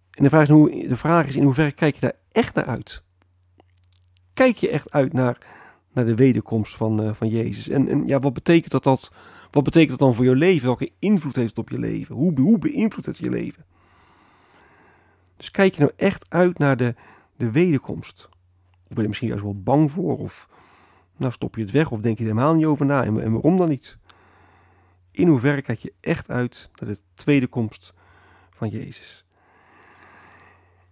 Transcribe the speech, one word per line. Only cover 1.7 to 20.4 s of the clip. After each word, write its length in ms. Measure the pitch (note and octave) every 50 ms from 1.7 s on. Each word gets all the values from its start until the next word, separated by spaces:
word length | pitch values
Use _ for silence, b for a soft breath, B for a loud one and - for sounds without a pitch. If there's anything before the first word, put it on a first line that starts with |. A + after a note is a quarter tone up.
| -
kijk 220 | - E3+ D3 -
je 60 | -
daar 160 | - A#2+ - _ _ _
echt 240 | - - - - -
naar 120 | - -
uit? 360 | - A#2 - - - - - - _ _ _ _ _ _ _ _ _ _ _ _ _ _ _ _ _ _ _ _ _ _ _ _ _ _
Kijk 220 | - C4 C4 A3
je 120 | - - -
echt 240 | - D3 - - -
uit 200 | D3 C3+ C3 -
naar, 260 | B2+ B2+ A#2+ A#2+ - - b b b b b b b b b -
naar 120 | B2+ A#2+
de 100 | A2+ A2+
wederkomst 640 | G#2+ C3+ C3+ A2+ A2+ - - A#2 A2+ G#2 - -
van, 260 | - A2+ A2 A2 G#2+ A2
eh, 100 | G#2+ G#2+
van 160 | - A2+ A2
Jezus? 400 | A2 A#2 A2+ - G2+ G#2+ G#2+ -
En, 200 | - C3+ C3+ -
en 180 | - C#3+ -
ja, 120 | - C#3 C3+
wat 140 | B2+ C#3+ A#2+
betekent 380 | - - - E3+ E3+ - -
dat, 120 | - C3 -
dat, 300 | C#3 C3 - - - _ b b b b b b b
wat 140 | b C#3+ C3
betekent 260 | - - E3 D#3+ C3+
dat 80 | C3 A#2+
dan 160 | C#3+ C3 A#2
voor 100 | G#2+ B2+
je 100 | B2+ B2+
leven? 320 | C3 D#3+ F#3+ F#3+ D3 A#2+
Welke 240 | B2+ A#2+ - - - _ _
invloed 380 | - G3 G#3+ F3 D3+ C#3 A#2
heeft 120 | B2+ A#2+ A2
het 100 | - A2+
op 120 | A2 -
je 80 | B2+ B2
leven? 360 | A#2 A2 A2 A2 G#2+ - A2
Hoe 180 | A2+ D3+ F#3 D#3
be-, 100 | C3 C3
hoe 160 | F#3 A#3 F3+
beïnvloedt 480 | - - - - G#3+ G#3+ - - -
het 120 | - - -
je 120 | - B1
leven? 340 | A#1+ A#1 - - - - - _ b b b b b b b b b b b b b b b b b b b b b b b b b b b b b b b b b b
Dus 100 | - -
kijk 240 | - - G3 F#3+ -
je 60 | -
nou 120 | C#3+ - -
echt 300 | - - G3+ F#3+ - - -
uit 300 | - E3+ F3+ F3+ F3 -
naar 180 | D3 C#3 C3+
de, 180 | A#2 B2 A#2+ A2+ b b b b b b b b
de 140 | - A#2+ A2+
wederkomst? 760 | G#2+ D3+ F3+ F#3 D3 B2+ - - A#2+ - - - - _ - - _ _ _ _ _ _ _ _ _ _ _ -
Of 60 | -
ben 80 | A#2 G#2+
je 60 | A2
misschien 200 | G#2 - A#2+ A2+
juist 160 | A#2+ G#2 G2+
wel 180 | G#2 G2+ G2+ F#2
bang 280 | A#2+ C3+ D3+ D#3+ C#3+
voor? 280 | D3 G3 F3+ D#3+ A#2+ -
Of, 300 | G#2+ G2+ - -